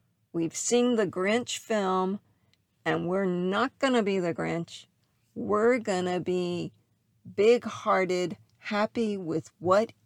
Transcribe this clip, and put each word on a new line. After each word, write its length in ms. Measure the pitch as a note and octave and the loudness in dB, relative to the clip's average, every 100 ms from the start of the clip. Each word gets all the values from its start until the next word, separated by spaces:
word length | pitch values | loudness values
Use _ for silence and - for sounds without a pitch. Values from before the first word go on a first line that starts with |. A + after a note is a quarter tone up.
| _ _ _ | _ _ _
We've 240 | E3+ E3 - | -4 -4 -4
seen 420 | - A#3+ B3 A#3 | 0 2 4 2
the 100 | G3 | 0
Grinch 500 | F3+ F#3 A3+ A#3+ - | -2 0 0 -2 -8
film, 640 | - A3 F#3+ F#3 F#3 G3+ - _ _ _ _ _ D#3+ | -4 -2 0 0 -2 -4 -10 _ _ _ _ _ -4
and 220 | E3 E3+ | -2 -2
we're 180 | F#3 G3 | -2 0
not 460 | F3 F3+ G3+ B3+ - | -2 -2 -2 -2 -2
gonna 240 | C4+ B3 | 0 2
be 160 | G3+ G3 | 2 0
the 160 | F3 E3 | -2 -2
Grinch. 500 | E3 E3 E3+ - - _ _ _ _ | -4 -4 -6 -12 -20 _ _ _ _
We're 460 | - G3+ G#3 A#3 B3+ | -10 -2 2 4 2
gonna 400 | G#3+ F#3 F3+ F3+ | 0 -2 -2 -2
be 540 | E3+ F3+ F3 F3 E3 - _ _ _ _ F#3 F#3 | -2 -2 -2 -4 -6 -10 _ _ _ _ -8 2
big-hearted, 1040 | G#3 A#3+ A3 - G#3+ F#3+ F3+ F3+ F3 F#3+ _ _ | 4 4 2 -6 0 2 2 0 -2 -6 _ _
happy 580 | - G#3 A3 - A3 G3+ | -6 -2 -2 -2 -2 -4
with 320 | E3 D#3+ - _ | -4 -6 -6 _
what 340 | E3 G3 A3+ - | 2 4 2 -4